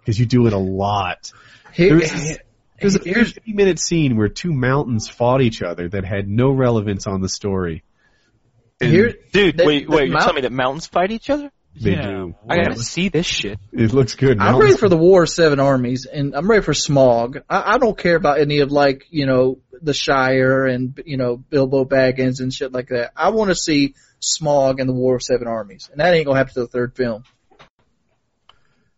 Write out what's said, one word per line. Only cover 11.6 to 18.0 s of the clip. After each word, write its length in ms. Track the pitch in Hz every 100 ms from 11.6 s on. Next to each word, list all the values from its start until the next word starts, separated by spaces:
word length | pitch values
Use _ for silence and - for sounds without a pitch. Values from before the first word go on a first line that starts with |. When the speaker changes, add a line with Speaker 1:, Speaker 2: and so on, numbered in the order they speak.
| _
Speaker 1:
They 180 | - 110
Speaker 4:
Yeah, 100 | 87
Speaker 1:
do. 320 | 131 98 90 82 113
Speaker 3:
I 80 | 170
gotta 120 | 170
Speaker 4:
what? 80 | 117
Speaker 3:
see 280 | 120 - 190
this 180 | 151 180
shit. 320 | - 101 101 -
Speaker 1:
It 220 | - 113
looks 200 | 131 123
good. 180 | - 131
Speaker 2:
I'm 200 | 113 147
Speaker 1:
Mountains 100 | - 427
Speaker 2:
ready 40 | 359
for 120 | 208
the 60 | 165
War 240 | 175 190
of 80 | 160
Seven 280 | - 160 139
Armies, 460 | 139 131 123 127
and 300 | - 151 143
I'm 140 | 139 185
ready 140 | 220
for 100 | -
Smaug. 680 | 143 - 143 131 117 120 139 -
I, 260 | 180 190
I 40 | 233
don't 180 | 233
care 180 | -